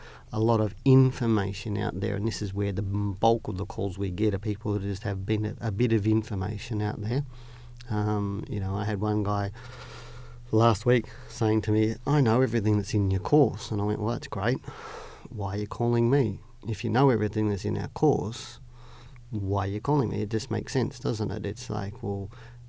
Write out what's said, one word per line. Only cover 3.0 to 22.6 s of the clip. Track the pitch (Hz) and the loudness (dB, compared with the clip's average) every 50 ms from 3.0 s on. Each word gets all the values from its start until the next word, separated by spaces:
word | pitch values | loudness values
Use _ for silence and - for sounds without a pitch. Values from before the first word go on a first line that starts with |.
| 101 101 98 95 | 0 -2 0 2
bulk | - 113 117 113 - - | 4 4 4 2 0 -4
of | 98 92 | -4 -4
the | 92 | -6
calls | 90 - - 98 101 87 92 | -6 -4 -4 -4 -4 -2 -2
we | 101 95 | -4 -4
get | 87 92 107 107 98 | -2 0 0 2 0
are | 95 | 0
people | 101 107 104 - - 110 104 | -2 -4 -4 -4 -2 -2 -2
that | 104 95 | 0 0
just | 101 101 92 - | -2 -4 -4 -4
have | 104 98 95 95 | -4 -4 -4 -2
been | 98 110 104 110 | 0 0 0 0
a, | 107 101 - | -2 -4 -4
a | - 107 | -4 -4
bit | 101 98 123 117 | 0 0 2 2
of | 113 110 101 107 | 2 2 4 4
information | 107 110 110 - 104 95 95 95 101 101 - - 110 104 | 2 2 2 0 -2 -4 -2 -2 -4 -6 -6 -4 -2 -2
out | 107 104 - - | 0 -2 -2 -4
there. | 104 107 117 139 147 - - - - - - - - - - - - - | -2 -2 0 0 -2 -2 -8 -14 -16 -16 -16 -16 -16 -16 -16 -14 -8 -4
Um, | 107 107 104 104 107 104 101 101 98 98 - - | -2 0 0 2 0 0 0 -2 -2 -4 -6 -4
you | - 104 | -4 -4
know, | 95 95 95 | -2 -2 -2
I | 98 101 | -2 -2
had | 104 107 98 | -2 -2 0
one | 101 107 107 107 | 0 0 0 2
guy | 104 101 104 101 101 98 - - - - - - - - - - - - - - - - - - - - - | 2 2 0 0 -2 -2 -6 -8 -14 -14 -14 -14 -16 -14 -14 -16 -16 -14 -14 -14 -14 -14 -14 -16 -6 0 4
last | 113 113 117 110 98 - | 6 6 6 6 6 4
week | 127 123 123 110 - - - - - | 4 4 4 4 0 -6 -14 -14 -14
saying | - - 117 110 110 110 | -4 0 2 4 4 4
to | 107 - | 4 4
me, | 107 107 110 110 113 - - | 4 4 4 2 0 -2 0
"I | 135 147 151 | 2 4 4
know | 135 113 110 123 | 6 6 6 4
everything | 131 120 110 117 101 107 107 104 | 4 4 2 2 4 4 4 2
that's | 98 - - | 2 2 2
in | 107 101 95 | 2 2 4
your | 95 92 | 2 0
course." | 92 - - 156 139 110 98 104 - - | 2 4 6 6 6 4 2 -2 -6 -4
And | 110 104 | -2 -2
I | 101 | 0
went, | 104 107 101 | 0 0 0
"Well, | 104 107 117 | 0 -2 -2
that's | 143 - - | -4 -6 -6
great. | - 101 92 113 127 147 - - - - - - - - - - - - - - | -6 -2 0 0 0 0 -4 -10 -14 -14 -14 -14 -12 -14 -14 -14 -16 -16 -16 -12
Why | - 104 98 98 95 | -8 -6 -6 -4 -4
are | 104 | -4
you | 104 98 | -4 -6
calling | - - 120 120 120 117 117 117 | -4 -2 0 2 4 4 4 4
me? | 131 143 131 107 98 95 - - - - - - | 4 4 4 2 0 -4 -10 -16 -18 -10 -6 -6
If | 110 - - | -4 -4 -2
you | 110 | 0
know | 104 113 139 139 | 2 4 6 6
everything | 123 107 104 104 92 107 107 104 | 4 4 2 0 0 0 2 2
that's | 104 95 - | 0 0 -2
in | 104 101 101 | -2 -2 -2
our | 101 - | -4 -6
course, | - - - 156 - - - 101 117 - - - - - - - - - - - - - - - - - - - | -2 2 2 4 4 2 0 -4 -6 -8 -10 -12 -14 -16 -18 -18 -18 -18 -18 -18 -18 -18 -18 -18 -18 -18 -12 -8
why | - 107 98 95 98 98 98 | -6 -4 -2 0 0 0 0
are | 98 | -2
you | 98 107 | -2 -2
calling | - - 147 147 123 104 | 0 2 2 2 2 0
me?" | - 104 107 | 0 -2 -2
It | 104 | -2
just | 110 110 - - | -2 -4 -2 -2
makes | 107 107 107 - - | -4 -4 -4 -2 0
sense, | 131 117 113 - - | 0 0 0 -2 -4
doesn't | - 127 120 107 107 104 | -4 -4 -2 -2 -2 -2
it? | 98 107 104 | -4 -4 -4
It's | 101 101 - - - | -6 -6 -6 -6 -6
like, | 113 107 104 98 98 - - | -4 -4 -4 -6 -6 -6 -6
well, | 98 101 98 98 - - - - - - - | -6 -4 -4 -6 -8 -12 -14 -16 -18 -18 -18